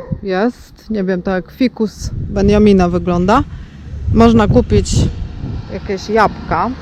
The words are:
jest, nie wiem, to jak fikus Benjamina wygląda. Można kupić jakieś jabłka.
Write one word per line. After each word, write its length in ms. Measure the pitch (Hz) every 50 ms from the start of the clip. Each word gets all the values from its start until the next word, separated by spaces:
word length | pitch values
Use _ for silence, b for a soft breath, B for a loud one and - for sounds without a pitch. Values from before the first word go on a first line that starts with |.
| - - - -
jest, 680 | 208 196 185 185 214 247 240 - - - - - - -
nie 140 | 220 202 190
wiem, 180 | 185 185 180
to 80 | 180 196
jak 220 | 185 185 175 -
fikus 580 | - - 262 233 - - 220 202 - - - -
Benjamina 760 | - - - - - 202 196 202 208 208 214 208 - 185 180 175
wygląda. 540 | 175 175 170 180 175 175 180 185 220 277 294 - B B B B B B B B B B B - -
Można 340 | 220 226 233 226 233 208 -
kupić 460 | - 247 - - - - - - - - - - - - - - - - - - - - - -
jakieś 360 | - 190 - - 196 185 - -
jabłka. 640 | 208 220 202 - - - - - 165 165 190 233 254 -